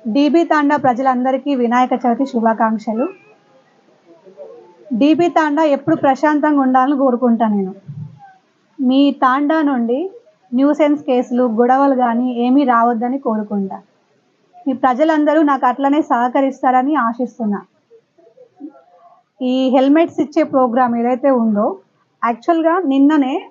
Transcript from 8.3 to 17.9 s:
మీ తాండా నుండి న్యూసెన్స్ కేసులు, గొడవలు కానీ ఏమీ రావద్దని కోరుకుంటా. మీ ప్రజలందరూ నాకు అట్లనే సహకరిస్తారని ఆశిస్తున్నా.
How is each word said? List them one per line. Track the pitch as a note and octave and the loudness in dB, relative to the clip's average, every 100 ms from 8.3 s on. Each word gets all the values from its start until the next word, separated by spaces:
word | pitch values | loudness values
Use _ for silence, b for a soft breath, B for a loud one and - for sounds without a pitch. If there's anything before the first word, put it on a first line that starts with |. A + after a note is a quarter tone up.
| _ _ _ _ - | _ _ _ _ -4
మీ | B3+ C4+ C#4+ C#4 | 0 2 2 2
తాండా | C4+ C4 D4 D#4+ D4 | 0 0 0 0 0
నుండి | C4 A#3 B3+ F#4 - _ _ _ | -2 -2 -2 -4 -12 _ _ _
న్యూసెన్స్ | B3 C#4 D4 D4 D4 - | 0 0 2 2 0 0
కేసులు, | B3 B3+ B3 B3+ A3 | -2 0 -2 0 0
గొడవలు | A#3+ C4 C#4 C4 | 2 2 2 2
కానీ | B3 A3+ B3+ A#3+ | 0 0 -2 -2
ఏమీ | A#3+ C4 C4+ | 0 2 2
రావద్దని | A#3 A#3 A#3+ A#3+ C4+ C4+ | 2 2 0 -4 -4 -4
కోరుకుంటా. | A3 G#3 G3+ G3 G3 - _ _ _ _ _ _ - | -4 -4 -4 -6 -8 -18 _ _ _ _ _ _ -10
మీ | - B3+ | -8 -2
ప్రజలందరూ | C4+ B3 D#4 D#4 D4+ D4+ D4 | -2 0 0 2 2 2 2
నాకు | C4+ B3+ | 2 0
అట్లనే | A#3+ C#4 D4 D4+ | 0 0 0 0
సహకరిస్తారని | B3 B3 C4 C4+ C4 C#4 B3+ C4 D4+ A#3 | 0 0 0 -2 -2 0 0 0 0 -2
ఆశిస్తున్నా. | A#3+ B3 - A3 G3 - _ _ | -2 -8 -4 -4 -4 -8 _ _